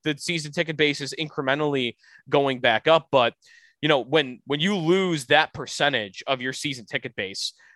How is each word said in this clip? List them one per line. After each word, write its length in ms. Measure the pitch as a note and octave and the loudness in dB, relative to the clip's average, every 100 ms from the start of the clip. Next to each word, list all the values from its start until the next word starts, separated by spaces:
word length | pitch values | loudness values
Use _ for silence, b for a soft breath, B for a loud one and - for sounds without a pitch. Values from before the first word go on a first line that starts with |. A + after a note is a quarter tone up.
the 120 | D#3 D3 | -6 -4
season 340 | - E3+ D3+ | -4 -6 -6
ticket 240 | C#3+ D#3+ D#3 | -6 -4 0
base 260 | D3 C#3 | 0 0
is 120 | C#3 - | -6 -8
incrementally 760 | D#3 - C3 C#3+ D3+ C#3 A#2+ - b b - | -8 -4 -2 0 0 0 -2 -6 b b 0
going 340 | C#3+ C#3 B2+ | 2 2 2
back 260 | B2 A2 D#3 | 2 2 4
up, 220 | D#3+ - | 4 4
but, 240 | C#3 A#2 - b b b b | 2 2 -2 b b b b
you 100 | D3+ | 2
know, 100 | C#3+ | 2
when, 420 | B2 D3+ C3+ B2 - | 2 0 0 -8 -6
when 120 | D3 | -2
you 160 | F3 G#3 | 0 0
lose 500 | D#3+ F#3 F#3 D#3+ B2 | 2 2 2 -2 2
that 260 | D3+ D#3 | 2 2
percentage 680 | - B2+ - D3 B2+ G2+ - - | -6 -10 -2 0 0 -4 -10 -6
of 160 | C3+ | -4
your 120 | B2+ | -4
season 340 | C3 D3+ B2 G#2 | -6 -8 -8 -8
ticket 280 | C3+ B2 - | -8 -8 -8
base, 380 | G2 G2 - b b | -8 -6 -10 b b